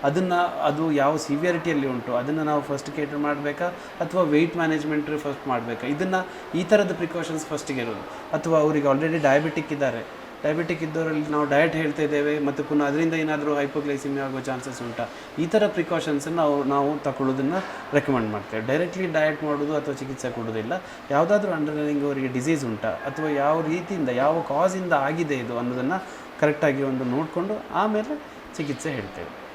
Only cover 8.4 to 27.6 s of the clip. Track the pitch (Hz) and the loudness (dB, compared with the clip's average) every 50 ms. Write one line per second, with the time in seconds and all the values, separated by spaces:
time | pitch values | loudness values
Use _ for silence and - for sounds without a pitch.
8.4 | 151 165 165 156 151 156 151 147 143 139 135 135 156 160 160 165 147 135 135 143 | 2 4 4 6 6 6 4 4 4 4 4 4 4 2 2 4 6 6 6 6
9.4 | 151 160 - 165 147 - 156 139 139 131 117 117 110 - - - - - - - | 4 2 -2 -2 -4 -4 -2 0 0 0 0 -2 -8 -10 -12 -14 -14 -16 -12 -4
10.4 | - 151 156 160 170 170 170 156 165 151 156 165 165 160 156 151 151 151 147 147 | -2 0 0 0 0 -2 -2 -2 -4 -4 -2 -2 -2 0 0 -2 -2 0 2 0
11.4 | 147 139 139 143 160 165 156 160 160 147 147 - 151 147 147 147 147 147 151 151 | 2 4 6 6 6 4 4 2 0 0 0 0 0 2 2 2 2 2 2 2
12.4 | 143 139 135 143 143 - 147 147 147 143 143 156 165 165 165 160 156 156 151 147 | 0 0 0 -2 -2 2 2 2 4 4 2 2 2 2 2 0 0 0 0 0
13.4 | 147 151 147 143 143 143 143 151 143 143 143 135 139 143 139 139 135 135 131 131 | 0 0 2 2 0 0 -2 -2 -2 0 -2 -2 -2 -2 -2 -2 -2 -2 -4 -4
14.4 | 123 131 131 123 123 135 127 - 123 117 110 - 117 - - - - - - - | -4 -4 -6 -4 -6 -8 -8 -8 -8 -8 -4 -6 -6 -6 -8 -14 -14 -10 -2 -2
15.4 | 160 160 214 214 208 202 - 175 165 - 175 160 147 160 147 143 143 160 165 170 | -2 4 4 4 4 4 2 0 -2 0 0 -2 0 0 -2 0 0 -2 0 2
16.4 | 160 147 143 143 139 135 143 143 139 143 151 147 - 147 131 - 139 131 131 135 | 4 4 4 2 2 2 2 4 2 2 0 0 -2 -4 -2 0 0 0 2 2
17.4 | 135 139 175 185 190 - - - - - - 147 139 - 135 120 110 107 104 104 | 0 0 0 0 -2 -4 -10 -12 -8 2 2 2 4 4 2 2 2 0 -2 -4
18.4 | 98 - 110 110 110 120 135 156 175 175 180 185 185 170 160 156 151 156 147 147 | -6 -6 -6 -4 0 0 0 0 0 -2 -2 -4 -4 0 2 2 2 2 0 0
19.4 | 156 151 147 143 147 147 156 147 143 147 135 135 135 131 135 - - 127 123 120 | -2 -2 0 0 0 0 -2 -2 -2 -2 -6 -6 -6 -8 -8 -6 -6 -6 -4 -4
20.4 | 113 113 110 110 107 117 170 185 - - - - - - 139 143 165 170 208 208 | -6 -4 -4 -4 -2 -2 -4 -4 -6 -10 -16 -16 -6 0 4 4 4 6 4 2
21.4 | 196 202 170 156 147 151 151 151 147 147 147 143 143 143 139 139 131 131 127 127 | 2 0 0 0 -2 -2 -2 -2 0 0 0 0 0 0 0 0 -2 -2 -2 0
22.4 | 127 156 165 147 135 117 110 107 - 113 - - - 139 135 151 156 156 147 139 | 2 2 2 2 0 -2 -4 -2 -2 -2 -2 -2 -6 -6 -4 -2 -2 0 2 4
23.4 | 139 147 156 165 160 156 160 180 175 - 202 175 147 127 123 123 135 147 160 170 | 4 4 4 4 2 0 -2 -2 -2 -4 -2 0 0 0 2 4 4 4 4 2
24.4 | 160 - 139 147 175 190 185 190 185 175 160 139 135 143 160 165 170 147 143 127 | 0 0 2 2 2 2 2 0 0 2 2 2 2 2 0 0 0 0 0 -2
25.4 | 120 113 120 120 120 123 123 127 123 139 180 185 - - - - - - - - | -2 -2 -2 -2 -2 -2 -2 0 0 0 0 -2 -4 -8 -14 -14 -14 -14 -2 2
26.4 | 151 151 147 147 165 147 135 135 139 135 131 127 131 123 123 139 160 160 - 175 | 2 2 4 4 2 2 2 2 0 0 0 0 0 0 0 0 -2 -2 -2 -4
27.4 | 170 196 214 - | -2 -2 -4 -6